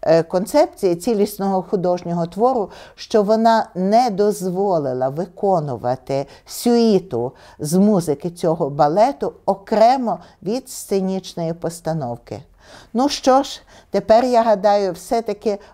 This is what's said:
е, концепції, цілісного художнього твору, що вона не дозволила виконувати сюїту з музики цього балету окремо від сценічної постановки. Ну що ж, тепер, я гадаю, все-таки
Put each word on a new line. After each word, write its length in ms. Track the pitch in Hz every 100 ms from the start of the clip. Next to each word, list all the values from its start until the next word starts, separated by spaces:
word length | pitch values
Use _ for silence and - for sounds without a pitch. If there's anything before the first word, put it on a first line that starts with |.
е, 220 | - 165
концепції, 720 | 160 185 220 294 349 - 196 170
цілісного 680 | 247 220 208 - 196 190
художнього 640 | 180 208 180 180 180 170 170
твору, 460 | 180 240 262 185 - - -
що 280 | - 226
вона 460 | 196 220 226 226 - 185
не 340 | 185 220 254
дозволила 1000 | 185 208 190 185 180 202 170 139 127 131
виконувати 1160 | 143 180 - 202 185 151 120 123 131 - 135 139 - -
сюїту 880 | - 240 233 226 196 175 117 120 - - -
з 140 | 151
музики 560 | 175 202 202 165 147 175
цього 400 | 170 175 160 151
балету 640 | 143 147 170 240 285 190 - -
окремо 760 | 196 - 220 226 269 233 170 - _
від 260 | 165 247 254
сценічної 840 | - - 196 190 190 185 - 165
постановки. 880 | 170 165 170 - 160 127 120 - 104 - _ - - -
Ну 160 | 220 285
що 340 | - - 254
ж, 180 | 277 - _ - _
тепер, 360 | 202 196 226 247
я 180 | 240
гадаю, 500 | 233 208 208 202 196
все-таки 640 | 170 - 233 226 208 220 202 -